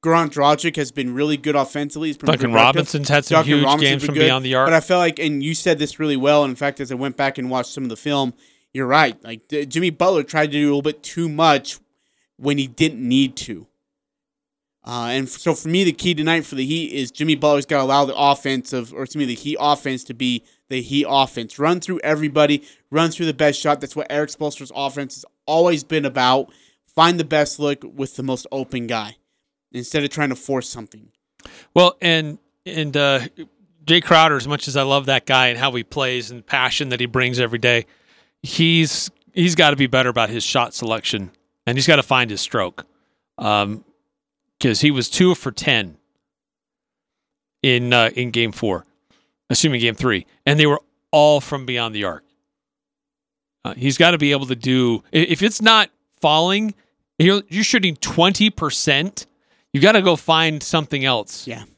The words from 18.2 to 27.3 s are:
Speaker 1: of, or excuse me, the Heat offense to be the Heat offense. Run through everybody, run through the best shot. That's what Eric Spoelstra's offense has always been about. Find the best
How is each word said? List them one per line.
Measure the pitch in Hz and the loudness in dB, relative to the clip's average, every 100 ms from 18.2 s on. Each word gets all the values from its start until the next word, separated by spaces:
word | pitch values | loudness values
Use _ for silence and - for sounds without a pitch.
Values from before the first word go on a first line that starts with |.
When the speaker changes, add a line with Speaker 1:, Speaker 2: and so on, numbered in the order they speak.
| 143 139 139 135 127 | 2 2 -2 -4 -4
Speaker 1:
of, | 131 117 | -8 -8
or | 80 | -12
excuse | 131 151 | -10 -6
me, | 135 | -6
the | 117 | -6
Heat | 143 151 | -8 -2
offense | 147 143 143 131 - | 0 0 -2 -8 -10
to | |
be | 120 127 120 _ _ _ | -4 -2 -2 _ _ _
the | 131 | -8
Heat | 117 143 147 | -4 -2 0
offense. | 139 131 - 113 - | 2 0 -2 -12 -4
Run | 151 175 | -2 -2
through | - 185 | -4 -6
everybody, | 147 151 151 143 147 147 - _ _ | -2 -2 0 2 2 2 -4 _ _
run | 147 165 | 0 0
through | 151 165 | -2 -6
the | |
best | 131 151 139 | 2 0 2
shot. | 151 143 | -2 -2
That's | 135 - | -4 -10
what | - | -6
Eric | 147 151 | -4 -4
Spoelstra's | - 151 - 135 | -6 -8 -8 -14
offense | - 139 139 139 - | -8 -6 -6 -10 -12
has | - _ - | -20 _ -2
always | 156 175 160 | 2 4 2
been | 135 160 143 | 0 -2 -2
about. | 131 123 135 131 _ _ _ _ | 0 2 2 0 _ _ _ _
Find | - 165 175 | 4 4 4
the | |
best | 156 | 0